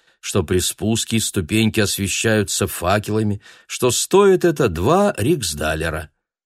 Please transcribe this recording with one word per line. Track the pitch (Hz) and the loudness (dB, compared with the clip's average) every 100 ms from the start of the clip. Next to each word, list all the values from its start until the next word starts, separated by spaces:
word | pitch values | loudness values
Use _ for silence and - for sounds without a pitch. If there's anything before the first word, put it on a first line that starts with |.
| _ _ | _ _
что | - 104 | -4 -2
при | 78 104 | 0 0
спуске | 87 - 101 110 - 113 | 0 -4 -2 -2 -2 -2
ступеньки | - - 78 107 110 107 | -2 -4 -2 0 2 0
освещаются | 101 - 95 - 113 110 95 - 98 | -2 -2 -4 -2 0 0 0 -2 -4
факелами, | - 87 104 104 107 107 101 - - - | -4 0 0 0 -2 0 -4 -8 -20 -14
что | - 127 | -2 0
стоит | 120 - 185 202 185 | 0 2 4 6 6
это | 175 156 123 | 2 2 0
два | 80 98 180 202 - | 0 2 2 2 0
риксдалера. | 110 - 95 73 78 80 82 78 78 _ _ _ | 0 0 -2 -4 -4 -2 -4 -6 -10 _ _ _